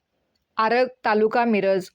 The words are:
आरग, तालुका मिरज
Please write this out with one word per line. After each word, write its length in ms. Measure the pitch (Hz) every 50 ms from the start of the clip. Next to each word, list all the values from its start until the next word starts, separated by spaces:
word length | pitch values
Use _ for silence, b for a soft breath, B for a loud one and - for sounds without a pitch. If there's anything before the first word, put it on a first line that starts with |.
| _ _ _ _ _ _ _ _ _ _ _
आरग, 300 | - 220 220 233 247 254 254 - _ -
तालुका 400 | 240 214 214 214 220 226 247 240
मिरज 440 | 233 214 196 190 196 190 190 180 - _